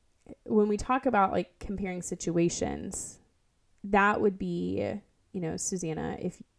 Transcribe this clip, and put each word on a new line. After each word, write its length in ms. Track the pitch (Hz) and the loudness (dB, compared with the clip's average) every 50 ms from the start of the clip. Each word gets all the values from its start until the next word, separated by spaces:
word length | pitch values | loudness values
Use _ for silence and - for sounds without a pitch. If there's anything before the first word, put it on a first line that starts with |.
| _ _ _ _ _ - - - - | _ _ _ _ _ -20 -20 -16 -6
When 240 | - 233 214 208 214 | 0 2 4 4 4
we 80 | 208 | 2
talk 300 | 208 - - 254 262 - | 0 0 0 0 0 2
about, 260 | 269 233 208 196 190 - | 2 4 4 4 4 4
like, 260 | 180 180 - _ - | 0 -2 -2 _ -12
comparing 440 | - - 202 185 196 185 180 180 170 | -10 -8 -6 -4 -4 -4 -6 -6 -6
situations, 1160 | - 185 170 - 175 165 170 170 175 - - - - 69 73 - 196 190 - - - - - _ _ _ _ _ _ _ _ _ _ _ _ - | -6 -8 -6 -4 -2 2 2 2 2 2 0 -2 -2 -4 -4 -8 -8 -8 -8 -10 -12 -14 -18 _ _ _ _ _ _ _ _ _ _ _ _ -4
that 360 | 196 202 196 196 208 208 - | 2 4 6 6 6 4 4
would 180 | 214 208 185 190 | 4 2 2 0
be, 600 | 190 180 175 175 180 180 190 202 208 - - 202 - _ _ _ _ _ - | -2 -2 -2 -2 -2 -2 0 0 0 -2 -2 -4 -8 _ _ _ _ _ -8
you 80 | 196 | -4
know, 160 | 175 160 - | -4 -4 -4
Susanna, 600 | - - - 196 180 170 160 156 - - 165 - - | -4 -4 -4 -4 -4 -4 -4 -4 -4 -4 -4 -4 -4
if, 220 | - 180 - - - _ _ | -4 -6 -6 -8 -14 _ _